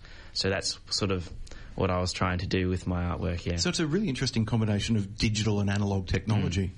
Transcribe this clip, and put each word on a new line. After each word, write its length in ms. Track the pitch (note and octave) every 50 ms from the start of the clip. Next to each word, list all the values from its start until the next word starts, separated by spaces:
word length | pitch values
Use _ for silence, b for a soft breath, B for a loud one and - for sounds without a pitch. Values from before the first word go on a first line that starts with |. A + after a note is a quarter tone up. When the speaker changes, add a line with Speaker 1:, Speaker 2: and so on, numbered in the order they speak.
| B B B B B B B
Speaker 1:
So 160 | - - F#2+
that's 280 | G2 F#2 - - - - - -
sort 220 | - - A2 G2
of 200 | F#2+ F2+ E2+ - - - - B B B B B B
what 140 | - F#2+ F#2+
I 120 | F2+ F2+
was 100 | F2+ F2+
trying 280 | - - F#2 F#2 F2+ F2
to 80 | F2+ D#2+
do 200 | - F#2+ F2+ F#2
with 200 | F#2 F2 - F#2
my 160 | F2+ F2 F2
artwork, 420 | F2 E2+ - - F2 F2 E2+ -
yeah. 100 | - F2
Speaker 2:
So 140 | F2 - F3+
it's 100 | E3+ -
a 60 | E3 D3
really 220 | D3 G3+ A3 E3
interesting 360 | C3 - C3+ A#2+ - A#2 A2
combination 520 | G#2+ B2 A2 A2 G#2+ G#2 G2+ G2+ - A#2 G#2
of 180 | G2 G2 -
digital 440 | - - A2+ G#2+ G#2+ G#2+ A2 G#2 G2+
and 80 | G2+ G2
analog 380 | G2 G2+ G#2 G2 G2 F#2+ F#2 -
technology. 680 | - F#2+ - A2 G#2+ G#2 F#2+ F2+ F2 G2+ F#2+ F2+ -